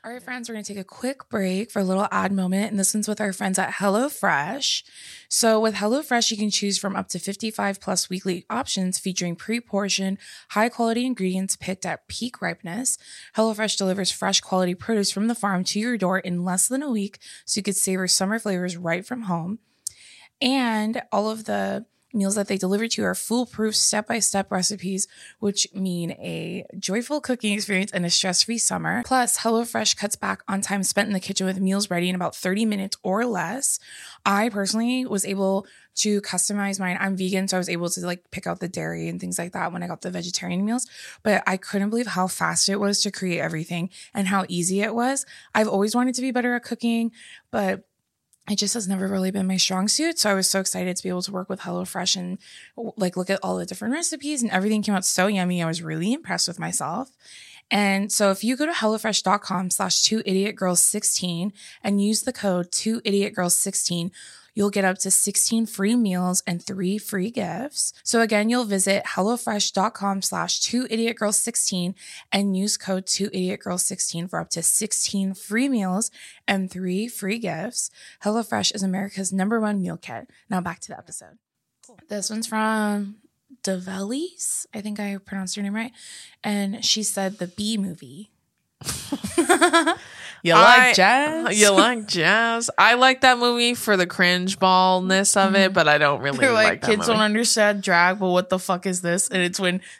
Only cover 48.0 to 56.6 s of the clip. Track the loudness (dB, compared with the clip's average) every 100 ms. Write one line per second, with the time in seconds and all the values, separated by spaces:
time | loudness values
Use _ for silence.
48 | _ _ _ _ -4 -2 -2 -2 -2 -2
49 | -2 0 0 0 0 0 0 0 0 0
50 | 0 0 2 2 2 0 -2 -4 -4 -4
51 | -4 -6 -4 -8 -6 -8 -6 -6 -6 -4
52 | -2 -2 -4 -8 -12 -20 -18 -12 -10 -2
53 | -2 -2 -2 -2 -2 -4 -6 -8 -4 -4
54 | -4 -6 -6 -4 0 0 2 0 0 0
55 | 0 2 2 2 0 0 -2 -4 -6 -4
56 | -2 -2 -4 -4 -4 -4